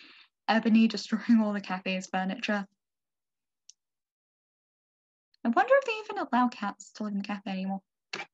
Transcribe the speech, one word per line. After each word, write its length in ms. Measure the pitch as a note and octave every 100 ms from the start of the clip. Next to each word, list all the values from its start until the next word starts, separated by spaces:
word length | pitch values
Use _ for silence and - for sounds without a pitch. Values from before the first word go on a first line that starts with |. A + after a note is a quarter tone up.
| - - _ _ -
Ebony 400 | A3 A3+ A3 A3+
destroying 540 | G3+ - G#3+ - A3+
all 120 | G#3+
the 60 | G3+
cafe's 480 | G3+ F#3 F#3+ F#3 F#3
furniture. 600 | F#3 F#3+ F#3 - G#3 G3 _ _ _ _ _ _ _ _ _ _ - _ _ _ _ _ _ _ _ _ _ _ _ _ _ _ _
I 60 | A#3
wonder 240 | C#4+ A4+ C5+
if 100 | C5+
they 80 | A4
even 240 | G#4+ G#4 D#4
allow 220 | B3 B3
cats 420 | - G3+ - -
to 100 | -
live 100 | G#3+
in 60 | G3+
the 60 | G3+
cafe 260 | G3+ G3+
anymore. 300 | F#3+ F#3+ G3 _ _ _ - -